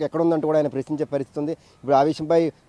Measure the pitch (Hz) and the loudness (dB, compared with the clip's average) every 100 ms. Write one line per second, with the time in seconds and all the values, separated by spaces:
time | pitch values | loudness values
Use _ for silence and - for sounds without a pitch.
0 | 147 160 170 160 156 156 147 131 131 151 | 0 0 0 2 2 2 0 -2 -6 -6
1 | 147 143 131 147 147 160 _ _ 123 139 | -4 -4 -6 -6 -6 -8 _ _ 0 2
2 | 151 151 156 165 165 - | 2 0 0 2 2 -4